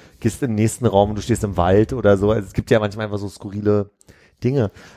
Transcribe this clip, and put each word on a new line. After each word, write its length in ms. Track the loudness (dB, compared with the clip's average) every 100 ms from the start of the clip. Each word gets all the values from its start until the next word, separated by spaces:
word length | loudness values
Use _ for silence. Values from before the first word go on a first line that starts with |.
| -20 -6
gehst 220 | -4 -2
in 80 | -4
den 60 | 0
nächsten 280 | 0 0
Raum 260 | 0 2 2
und 60 | -2
du 60 |
stehst 220 | -4 -2
im 120 | -2 0
Wald 380 | 2 4 2
oder 240 | 0 2 2
so. 120 | 2
Also 160 | -2 -4
es 60 |
gibt 180 | -6 0
ja 80 | 0
manchmal 280 | 0 -4 -6
einfach 120 | -6
so 100 | -8
skurrile 640 | -12 -12 -4 2 2 0 _ _ -20 _ _
Dinge. 300 | -2 0 -2 -4 -20